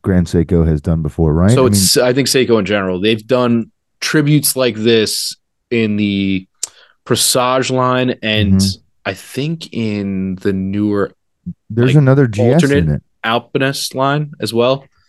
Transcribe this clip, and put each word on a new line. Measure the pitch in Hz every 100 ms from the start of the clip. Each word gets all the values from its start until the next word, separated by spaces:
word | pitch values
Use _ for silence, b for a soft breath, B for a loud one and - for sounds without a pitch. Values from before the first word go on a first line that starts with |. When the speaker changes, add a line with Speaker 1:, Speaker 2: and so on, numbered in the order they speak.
Speaker 1:
Grand | 98 90 82
Seiko | 87 78 85 80
has | 78
done | 85 82
before, | 76 - 80
right? | 78 95
Speaker 2:
So | 127
Speaker 1:
I | 127
Speaker 2:
it's, | 101 - 143
Speaker 1:
mean |
Speaker 2:
I | 123
think | 127 123
Seiko | 135 120 110
in | 95
general, | 104 95 90
they've | 104 113 110
done | 123 123 117 107 _ _ -
tributes | - 156 147 151 147
like | 131 127 107
this | 113 113 107 - - - _ _ -
in | 117 110 104
the | 104 98 98 95 95 _ B B B B -
Presage | 117 - 131 123 131 123
line | 131 127 127 127 -
and | 113 107 101 95
Speaker 1:
Mm-hmm. | 98 92 _ _ 101
Speaker 2:
I |
think | 98 - - 147 165 -
in | - 110 104 98 95 95 92
the | 101
newer, | 95 95 101 104 101 95 _ _ _ - - -
Speaker 1:
There's | 110 127
Speaker 2:
like, | 151
Speaker 1:
another | 131 135 127
G | 101
S | 117 151
Speaker 2:
alternate | - -
Speaker 1:
in | 78 71
it. | - _
Speaker 2:
Alpinist | 113 117 - - 135 139 - 127
line | 135 147 147 -
as | 104
well. | 113 120 135 - _